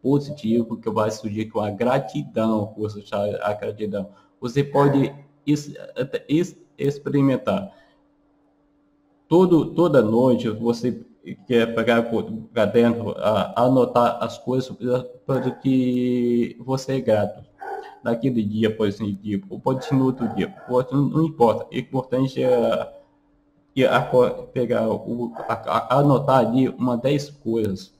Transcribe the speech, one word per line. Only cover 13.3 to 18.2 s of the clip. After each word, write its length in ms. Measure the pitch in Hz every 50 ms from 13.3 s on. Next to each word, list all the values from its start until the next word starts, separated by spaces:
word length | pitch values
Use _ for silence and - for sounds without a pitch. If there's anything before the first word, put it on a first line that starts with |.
| 107 101 95 - - - 120
anotar 520 | 127 131 131 120 123 - 123 120 113 - -
as 160 | 113 113 - -
coisas 380 | - - 123 131 127 - - - 117 123 123 127 127 - - - _ -
pelo 280 | 139 127 120 135 - -
que 920 | - 135 131 131 127 127 123 123 123 123 123 123 120 120 120 120 117 - - -
você 340 | 117 127 131 131 - - 135
é 80 | 135
grato. 480 | 123 - 107 104 101 98 - - - _ _ _ - - - - - - - -
Naquele 400 | - - 117 117